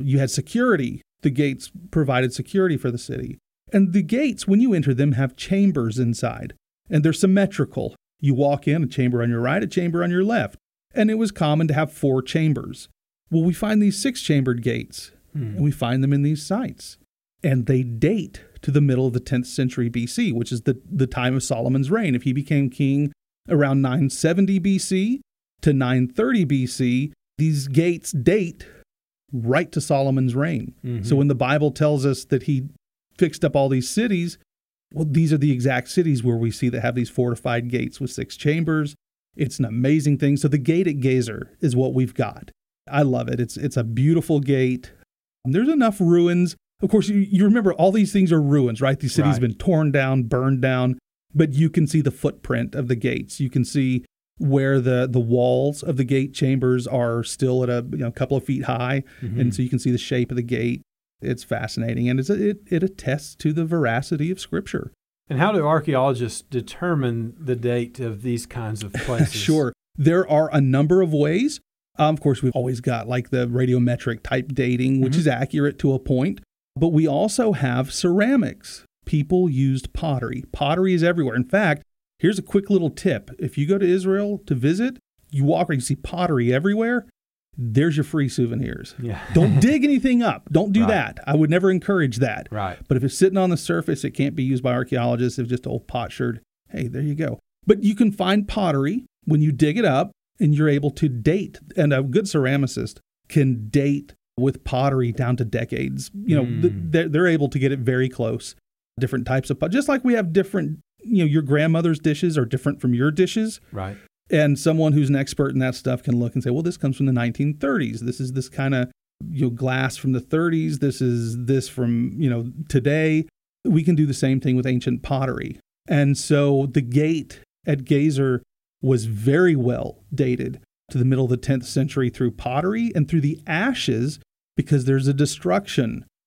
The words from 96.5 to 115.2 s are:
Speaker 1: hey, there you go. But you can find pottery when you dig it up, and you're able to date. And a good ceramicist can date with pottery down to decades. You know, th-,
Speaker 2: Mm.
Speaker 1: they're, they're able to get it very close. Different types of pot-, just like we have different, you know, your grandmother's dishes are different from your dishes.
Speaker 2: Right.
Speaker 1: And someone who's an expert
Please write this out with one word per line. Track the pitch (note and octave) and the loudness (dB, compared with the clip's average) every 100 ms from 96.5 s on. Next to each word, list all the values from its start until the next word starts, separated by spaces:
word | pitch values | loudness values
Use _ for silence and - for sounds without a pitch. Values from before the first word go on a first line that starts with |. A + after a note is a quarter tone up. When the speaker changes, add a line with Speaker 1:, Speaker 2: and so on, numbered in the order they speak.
| _ _ | _ _
Speaker 1:
hey, | - A#2+ | -8 -6
there | B2+ | -4
you | D3+ | -4
go. | D3 D3 - _ _ - | -4 -6 -8 _ _ 0
But | G#3 | 2
you | G#3 | 2
can | G3+ A3 | 2 0
find | G3+ F#3 G#3 G3+ | 0 0 0 0
pottery | G#3+ F3+ C#3 C#3+ A#3+ - _ | -2 0 0 -2 -4 -10 _
when | - D3+ | 0 2
you | D3+ | 2
dig | B2+ D3+ G3 | 2 0 2
it | G3 | 2
up, | C3 F#3+ _ _ - | 2 -2 _ _ 0
and | D#3 | 2
you're | D3 D#3 | 4 4
able | C#3+ C#3+ | 2 0
to | - D3 | -2 -2
date. | A#2+ C#3+ G3 - - - F#3 | 0 0 0 -2 -12 -8 0
And | D3 | 2
a | C3+ | 2
good | C3+ F3+ G3 | 2 0 0
ceramicist | D#3 C3 C#3 C3 - - - _ _ - | 0 2 2 0 -4 -8 -10 _ _ -2
can | D#3 C3+ A#2 G#2+ | 2 2 0 0
date | C#3+ C#3 C#3+ - - _ - | 0 2 -2 -6 -20 _ -2
with | C3+ - | -2 -2
pottery | - B2+ C#3 C3 A#2+ | -4 0 0 2 0
down | G#2+ B2 B2 | 0 0 0
to | A2+ | -2
decades. | A#2 A#2 A#2+ C3+ C3+ B2+ | -4 -4 -4 -4 -6 -10
You | G3+ A3+ D3+ | -6 0 2
know, | |
th-, | B2 - E3+ | 2 0 0
Speaker 2:
Mm. | G2+ A#2 | 0 -2
Speaker 1:
they're, | D#3+ D#3+ | 0 2
they're | D3+ F3+ | 2 4
able | D#3+ C#3 | 4 0
to | C#3 | 0
get | C3+ | 0
it | C3+ | 0
very | B2 B2+ C3 | 0 0 0
close. | - A2+ A#2+ - - _ _ _ - | -2 -4 -4 -10 -20 _ _ _ -6
Different | B2+ B2+ A#2+ | -4 -4 -2
types | C3+ - | -2 -2
of | C#3 | -4
pot-, | E3 | -2
just | B3+ C#4 | 0 0
like | C#4 | 0
we | B3 | 0
have | A#3 F3 | 0 2
different, | F#3+ F#3+ G3 D3 D#3 _ _ | 0 0 -2 -4 -8 _ _
you | A3+ G3 | -2 2
know, | |
your | D#3 D#3 | 4 2
grandmother's | C3+ D3 D#3+ D#3+ E3+ D3+ | 2 2 2 2 0 0
dishes | D#3 D3+ F3 D3+ | 0 0 0 0
are | |
different | A#2+ C3 C#3+ - | 0 -2 -2 -2
from | B2 | -2
your | A#2+ D3 | 2 0
dishes. | D3+ F#3 A3+ A3 - - | 2 0 0 -4 -6 -12
Speaker 2:
Right. | G2+ F#2+ G2+ _ _ - | -10 -8 -10 _ _ -2
Speaker 1:
And | D#3 D3 C#3+ | 2 2 2
someone | D#3+ D#3+ D#3 | 2 2 4
who's | D3 C3+ | 2 2
an | |
expert | C#3 | 0